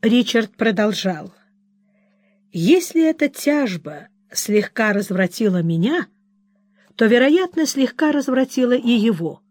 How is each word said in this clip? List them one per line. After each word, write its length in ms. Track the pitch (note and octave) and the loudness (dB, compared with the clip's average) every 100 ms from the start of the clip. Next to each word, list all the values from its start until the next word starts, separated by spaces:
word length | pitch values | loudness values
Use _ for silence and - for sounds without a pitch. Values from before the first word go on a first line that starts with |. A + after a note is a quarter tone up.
Ричард 520 | A3+ A#3+ A#3+ A3+ A3 _ | 2 2 2 -2 -2 _
продолжал. 760 | A#3 G3+ G#3+ G#3 F#3+ E3 E3+ _ _ _ _ _ _ _ _ _ _ _ _ | -2 0 -2 -2 -4 -6 -12 _ _ _ _ _ _ _ _ _ _ _ _
"Если 500 | F3 F3 F4 E4+ E4 | -4 2 2 2 0
эта 260 | D#4+ D#4+ C#4+ | 0 0 -4
тяжба 800 | - - D4 C4 F3 D3 D3 - _ _ | -2 -2 0 -2 -6 -12 -18 -20 _ _
слегка 600 | - - G#3 G3+ - A3 | -10 -2 0 0 -2 0
развратила 720 | G3+ G3+ F3+ F#3 - G#3+ F3+ | 0 -2 -2 -2 0 0 0
меня, 440 | E3 E3 G3 F4 - _ _ _ _ _ _ _ _ | 0 0 0 0 -4 _ _ _ _ _ _ _ _
то, 120 | - A3+ | 0 2
вероятно, 600 | A#3+ C4+ E4 F#4 E4 D#4 | 4 4 2 0 -2 -4
слегка 460 | C#4 C4 - D#4 | 0 -2 0 0
развратила 600 | D4 C4+ B3+ C4 - B3 | 0 0 0 0 0 0
и 160 | B3 A#3+ | 2 2
его. 520 | A#3 A3 F3 E3 C#3+ _ | 2 2 0 -4 -10 _